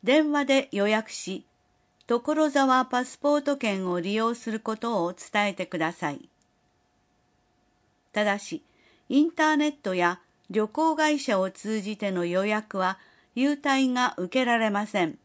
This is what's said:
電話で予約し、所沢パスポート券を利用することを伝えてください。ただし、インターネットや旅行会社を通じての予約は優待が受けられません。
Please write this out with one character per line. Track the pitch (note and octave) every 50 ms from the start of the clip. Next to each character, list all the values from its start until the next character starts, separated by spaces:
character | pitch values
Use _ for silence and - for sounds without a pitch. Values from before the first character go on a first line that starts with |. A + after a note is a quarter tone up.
| -
電 | G3 C4 D#4 D#4 D4+ D4
話 | D4 C#4+
で | C#4 C4+ C4+ C4 - -
予 | G3+ G3+ G#3
約 | G#3+ A3 A3 A3
し、 | - - - - F#3+ - - _ _ _ _ _ _ _ _ _ _ _ _
所 | - A#3 A#3+ A#3+ - D#4 D4+ D#4 D4+
沢 | C4+ C#4+ C4+ C4 C4 B3+ B3+
パ | C4 - B3 B3+
ス | B3+ - -
ポ | - C#4+ D4
ー | D4 C#4+
ト | C#4+ C#4+ C#4
券 | B3+ A3 G3 F#3+ F#3 F3+
を | F3+ F3
利 | E3 F#3+ G#3
用 | G#3+ A3+ A3+ A#3+
す | A3+ - A3+
る | G#3+ A3
こ | - - A3
と | A3 - A#3 A#3 G3+ E3+
を | E3+ F3+
伝 | - - - - G#3 G#3 G#3
え | F#3+
て | - F#3
く | - -
だ | E3+ D#3+ D#3+ E3+
さ | - - D3+ C#3+
い。 | - - - _ _ _ _ _ _ _ _ _ _ _ _ _ _ _ _ _ _ _ _ _ _ _ _ _ _ _ _ _ _ _ _ _ _ _ _ _
た | G#3 G#3
だ | G#3 G3+ G3+
し、 | - - - D#3 _ _ _ _ _ _ _ _ _ _
イ | - C#4 D4+
ン | E4
タ | E4 - D#4 D#4 D#4
ー |
ネ | C#4+ D4+ D4+
ッ | D4
ト | _ _ G3+ F#3
や | F3+ F3 F3 F3 - _ _ _ _ _ _
旅 | F#3 A3 G#3+ G#3+
行 | G#3+ - D#4+ D#4+ D#4
会 | D4+ D#4 D4+ D4+ C#4+
社 | - - A3 F#3+
を | F#3+ F#3+
通 | F#3+ - - G#3 A3 A3 F#3+
じ | G#3 G#3+ G3+
て | G#3 G3+
の | F#3+ F3+ F3
予 | E3+ F3 F#3 G3
約 | G#3 G#3+ G#3+ G#3+ _ - G3
は | F#3 F#3 F#3+ - - _ _ _ _ _ _
優 | A#3 C4 C#4 D4 C#4+ -
待 | C#4+ C4+ C4+ C4+ B3+
が | B3 B3 B3 B3 -
受 | - F#3 E3+ - C4
け | B3+
ら | A#3+ A#3+
れ | A#3 A3+ A3
ま | G3+ G3+ G#3+
せ | G#3 - G#3 -
ん。 | - - - _